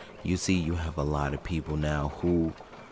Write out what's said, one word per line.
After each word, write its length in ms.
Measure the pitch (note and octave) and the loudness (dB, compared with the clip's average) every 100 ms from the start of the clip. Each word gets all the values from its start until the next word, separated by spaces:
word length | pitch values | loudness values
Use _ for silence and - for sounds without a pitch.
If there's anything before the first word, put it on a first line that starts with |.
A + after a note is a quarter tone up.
| - - | -16 -8
you 140 | - F2 | 0 2
see 160 | - | 4
you 220 | F#2 D#2+ E2+ | 4 2 0
have 220 | D#2+ D2+ | -2 0
a 60 | |
lot 300 | D2 D2 C#2+ | 0 2 0
of 100 | C#2+ | -2
people 320 | - E2 D2+ D2+ | -2 -2 -2 0
now 380 | D2 D2 C#2+ - | 0 0 -2 0
who 340 | F2 F2 D#2+ - - - - | 2 4 2 -2 -14 -18 -18